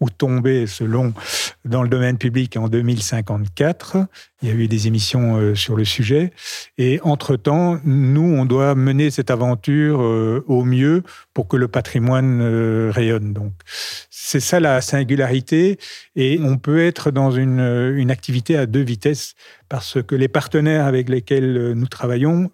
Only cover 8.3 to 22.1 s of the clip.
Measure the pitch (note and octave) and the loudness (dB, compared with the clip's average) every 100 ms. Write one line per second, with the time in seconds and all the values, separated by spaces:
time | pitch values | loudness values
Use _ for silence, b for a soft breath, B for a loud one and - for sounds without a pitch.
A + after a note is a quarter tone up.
8.3 | D3 B2+ B2+ C#3 C3+ C3 C3+ D3+ C#3 C3+ | 2 2 2 2 2 2 2 0 0 -2
9.3 | B2 B2 A#2 - D3 D3+ D3 A#2+ A2+ A2 | 0 0 -2 0 2 2 2 2 0 0
10.3 | A#2+ C#3 B2+ B2 B2+ C#3 E3+ F3+ B B | -2 0 0 2 2 4 2 -2 B B
11.3 | - G#2 C3+ B2 B2+ - B2+ A#2+ C3 C3 | -6 -2 0 0 -2 -2 0 0 2 2
12.3 | B2 A#2 A2+ A2+ A2 A2+ G#2 A2+ A2+ G#2 | 2 0 0 0 0 0 0 0 0 -2
13.3 | G#2 G#2 F#2+ - B B B B - - | -6 -6 -10 -16 B B B B -16 -4
14.3 | C#3+ - F3+ D#3 C3 - C#3+ B2+ C#3 C3 | -4 0 2 2 2 0 -2 0 0 0
15.3 | C3 B2+ D#3+ F#3 G3 B B B - C3 | -2 0 2 2 0 B B B -2 0
16.3 | E3 D3 C3+ D3 D#3 E3+ E3 D3+ C3+ C3+ | 0 0 0 0 2 2 0 -2 0 2
17.3 | B2+ C3 B2+ B2+ A#2+ B2+ C#3 B2+ C3 - | 2 0 2 2 0 0 0 0 -2 -2
18.3 | B2+ A#2 D#3 B2 B2+ B2+ A2+ D3 C#3+ - | -4 0 0 2 0 0 -2 -2 -2 -6
19.3 | - B B - C3 - C3+ A#2 C3+ C3 | -16 B B -10 -10 -4 -6 -2 0 0
20.3 | D3+ - D#3 D3+ D#3 C#3 C3 B2 B2+ - | 0 0 0 2 2 2 0 0 -2 0
21.3 | C3+ C3 B2 A#2+ A#2 C3 - B2 | 0 2 0 0 -2 -4 -4 -2